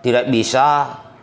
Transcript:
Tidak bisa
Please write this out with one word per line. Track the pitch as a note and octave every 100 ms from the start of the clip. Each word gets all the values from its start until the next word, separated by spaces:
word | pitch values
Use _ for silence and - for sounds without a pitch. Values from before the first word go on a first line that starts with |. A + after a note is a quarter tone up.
Tidak | B2 A#2+ C3+
bisa | A#2 A2 C3 C#3+ D3 C#3 - - -